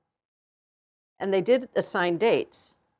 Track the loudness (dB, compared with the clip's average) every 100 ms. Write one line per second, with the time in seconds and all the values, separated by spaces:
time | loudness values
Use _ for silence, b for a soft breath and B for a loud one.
0 | _ _ _ _ _ _ _ _ _ _
1 | _ -8 -2 0 2 2 0 -4 -2 -2
2 | 0 2 2 2 -2 -10 -14 -16 _